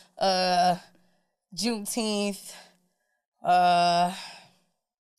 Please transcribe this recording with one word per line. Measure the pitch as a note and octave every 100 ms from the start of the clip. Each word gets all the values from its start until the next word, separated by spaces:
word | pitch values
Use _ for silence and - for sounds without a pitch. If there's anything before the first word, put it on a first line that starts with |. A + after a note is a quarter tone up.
| _ -
uh, | G3 F#3 F#3 F3+ F3+ F3 - _ _ _ _ _ _ E3+
Juneteenth, | A3 A3+ G#3 - A3 G#3 G3+ G3 - - - _ _ _ _ _ _ _
uh, | - F3+ F3+ F3 F3 E3+ F3+ F#3+ - - - _ _ _ _ _ _